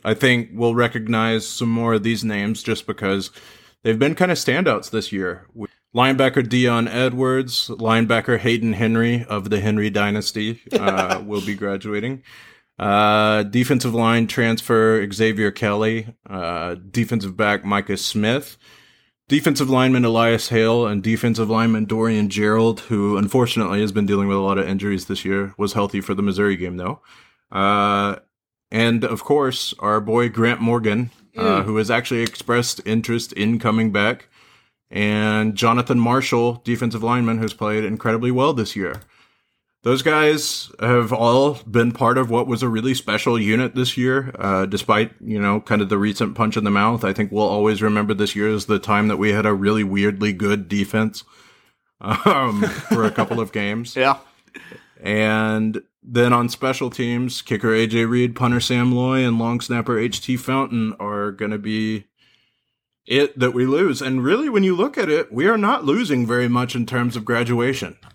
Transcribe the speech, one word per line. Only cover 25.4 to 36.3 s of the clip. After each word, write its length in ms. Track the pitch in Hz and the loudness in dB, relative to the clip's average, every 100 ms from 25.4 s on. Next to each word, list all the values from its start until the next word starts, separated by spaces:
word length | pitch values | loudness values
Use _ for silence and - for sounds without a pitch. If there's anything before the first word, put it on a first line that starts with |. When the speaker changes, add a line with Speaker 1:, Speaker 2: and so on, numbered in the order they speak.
| 98 - | -2 -4
Speaker 1:
was 180 | 101 | -4
healthy 260 | 110 101 98 | -2 -2 -2
for 140 | 95 | -4
the 80 | 98 | -2
Missouri 340 | 101 95 104 92 | 0 0 0 0
game 200 | 87 90 | -4 -6
though. 240 | 90 143 _ - _ _ _ | -8 -10 _ -20 _ _ _
Uh, 640 | 98 98 104 101 101 101 95 - _ _ _ - | -2 2 2 2 0 -2 -4 -12 _ _ _ -6
and 320 | 110 117 117 | 0 2 2
of 180 | 113 110 | 0 -4
course, 500 | - 143 135 127 - - | 0 2 2 -2 -6 -4
our 220 | 101 107 | 0 0
boy 280 | 104 113 120 | 2 0 0
Grant 320 | 113 113 120 | 2 2 2
Morgan, 520 | 117 120 110 104 123 - _ - | 2 2 0 0 -2 -8 _ -4
uh, 60 | 98 98 | 0 2
Speaker 2:
Mm. 40 | 98 | 0
Speaker 1:
who 100 | 107 | 0
has 160 | 104 | 0
actually 300 | 117 120 117 | 0 -2 -2
expressed 580 | 117 - - 120 120 - | -2 -6 -2 0 0 -4
interest 480 | - 110 113 117 - | -2 -2 0 -4 -4
in 260 | - 104 117 | -4 -2 0
coming 320 | 117 110 110 | 0 2 2
back, 360 | 104 104 - - _ _ _ _ _ _ | 2 0 -2 -8 _ _ _ _ _ _
and 640 | - 104 107 107 107 110 | -4 0 0 0 0 0
Jonathan 460 | 101 117 120 123 127 | 0 2 2 2 2
Marshall, 600 | 117 127 131 | 2 2 2